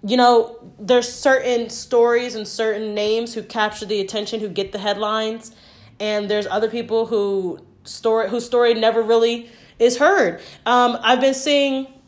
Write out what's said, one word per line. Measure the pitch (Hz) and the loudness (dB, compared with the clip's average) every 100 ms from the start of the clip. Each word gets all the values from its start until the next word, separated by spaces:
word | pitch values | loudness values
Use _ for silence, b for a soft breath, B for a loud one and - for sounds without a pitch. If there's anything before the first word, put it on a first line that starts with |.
You | 202 247 | 0 4
know, | 247 240 226 - - - | 6 6 2 -8 -20 -16
there's | 208 247 240 | 2 2 2
certain | - 294 262 254 240 226 | -2 2 2 2 -2 -4
stories | - - 240 233 240 247 | -10 -2 2 4 2 -2
and | 220 208 | -8 -10
certain | - 220 214 220 | -4 -4 -2 -6
names | 208 214 220 233 | -4 -2 -2 -4
who | 233 | -10
capture | 208 233 214 214 202 | -8 -4 -4 -4 -6
the | 208 | -6
attention, | 196 220 208 226 | -4 -6 -6 -8
who | 208 | -6
get | 185 196 | -6 -6
the | 202 | -6
headlines, | 202 202 214 220 220 226 - b b b b _ | -4 -4 -2 -2 -4 -8 -14 b b b b _
and | 214 208 208 | -4 -4 -2
there's | 208 202 | -2 -2
other | 190 220 | -2 -2
people | 233 233 226 226 | -4 -2 -2 0
who | 226 202 196 185 - - _ | -2 0 -2 -4 -8 -16 _
story, | - - 226 226 214 | -18 -4 0 0 0
whose | 233 | -4
story | 233 240 240 | 0 2 4
never | 226 220 226 | 4 2 2
really | 214 233 233 233 233 B B B | 2 4 4 0 -8 B B B
is | 233 247 | 2 4
heard. | 294 392 202 165 B B 226 | 4 4 2 -2 B B 0
Um, | 247 247 240 | 2 2 0
I've | 220 247 | 2 4
been | 269 | 2
seeing | 262 302 285 277 269 269 - | 0 0 2 2 -2 -8 -16